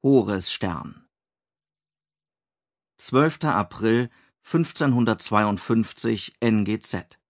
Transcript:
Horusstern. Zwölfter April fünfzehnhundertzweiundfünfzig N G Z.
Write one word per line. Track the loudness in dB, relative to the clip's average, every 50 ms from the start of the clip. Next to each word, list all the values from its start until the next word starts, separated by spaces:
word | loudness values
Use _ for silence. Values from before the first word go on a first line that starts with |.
Horusstern. | 4 6 6 6 4 2 -2 -2 -4 -6 -6 -4 -4 -6 -6 -8 -10 -14 -18 -20 _ _ _ _ _ _ _ _ _ _ _ _ _ _ _ _ _ _ _ _ _ _ _ _ _ _ _ _ _ _ _ _ _ _ _ _ _ _ _ -12
Zwölfter | -8 0 2 2 2 2 0 -2 -2 0 0
April | 0 -2 -2 -6 -2 0 2 2 2 0 -4 _ _ _ _ _ _
fünfzehnhundertzweiundfünfzig | _ -2 0 0 0 -2 -2 -2 0 2 2 4 2 2 0 -2 -4 0 2 2 2 2 0 -4 -2 0 0 0 0 -2 -6 -6 -4 -4 -4 -4 -6 -14 _ _
N | 0 0 2 2 0
G | -2 -4 -6
Z. | -6 -8 -8 -8 -8 _ -20 _ _